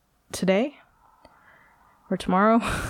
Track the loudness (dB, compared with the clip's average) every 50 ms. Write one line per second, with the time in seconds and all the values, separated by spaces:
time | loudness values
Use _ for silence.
0 | _ _ _ _ _ _ -8 -4 0 0 2 0 0 -2 -6 -14 -20 _ _ _
1 | _ _ _ _ _ -20 _ _ _ -20 -20 _ _ _ _ _ _ _ _ _
2 | _ _ -6 -4 -2 0 2 2 4 4 4 2 0 -2 -6 -6 -8